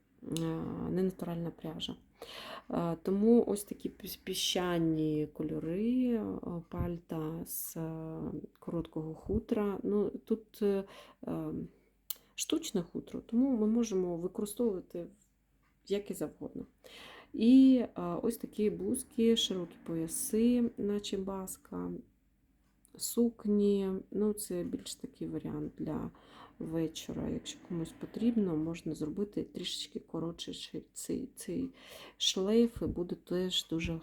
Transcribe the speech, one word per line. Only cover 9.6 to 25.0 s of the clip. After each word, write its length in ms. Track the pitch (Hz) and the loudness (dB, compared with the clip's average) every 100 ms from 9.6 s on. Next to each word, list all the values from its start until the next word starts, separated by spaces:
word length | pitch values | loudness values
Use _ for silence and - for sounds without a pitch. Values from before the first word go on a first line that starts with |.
| 202 190 | 0 0
Ну, 260 | 190 208 202 | 0 2 2
тут, 500 | 202 - 220 - - | -2 -2 -2 -2 0
е, 220 | 202 196 196 - - - - | 2 2 -2 -12 -20 -12 -6
е, 260 | 165 156 - 175 - _ _ - - _ - | -4 -4 -6 -8 -12 _ _ -12 -12 _ -8
штучне 400 | - 320 - 185 | 0 0 0 -2
хутро, 400 | 170 - - - | -2 -8 -8 -10
тому 360 | - 233 277 233 | -2 2 4 4
ми 100 | 214 | 4
можемо 500 | 233 220 190 180 170 | 4 2 2 0 0
використовувати 880 | 175 - 208 - 240 185 - 175 170 - _ _ _ _ _ _ - | -4 -4 -6 0 0 0 -6 -10 -10 -14 _ _ _ _ _ _ -4
як 240 | 202 202 | -4 -4
і 20 | |
завгодно. 520 | 190 151 - - - - _ - - - - - | -6 -6 -6 -10 -10 -12 _ -20 -18 -18 -20 -10
І, 500 | - 226 262 262 254 220 | 2 8 10 10 8 4
а, 240 | - 175 170 | -4 -4 0
ось 200 | - - | 0 -2
такі 320 | - - 214 | -6 0 0
блузки, 680 | 175 190 254 - - 226 226 | 0 -2 -2 -4 2 4 4
широкі 380 | - 185 175 - | 2 -2 -4 -10
пояси, 880 | - 165 160 - - 214 233 247 233 - | -6 -4 -2 -4 0 4 4 4 2 0
наче 400 | 202 208 202 196 | -2 -2 -2 -4
баска, 720 | 190 196 190 - - 180 180 175 - _ _ _ _ _ _ _ _ - | -4 -6 -6 -10 -8 -6 -6 -8 -12 _ _ _ _ _ _ _ _ -8
сукні. 920 | - - 233 - 208 208 202 202 190 190 - | -4 2 2 2 2 4 6 4 2 -2 -4
Ну, 220 | 190 214 | 0 0
це 300 | 208 - 180 | 0 -4 -4
більш 320 | 175 185 - | -4 -6 -8
такий 320 | - | -12